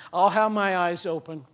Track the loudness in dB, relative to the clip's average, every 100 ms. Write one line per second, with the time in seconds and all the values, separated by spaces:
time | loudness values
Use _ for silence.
0 | -8 2 2 4 2 0 0 0 0 -2
1 | -6 -8 -8 -14 -16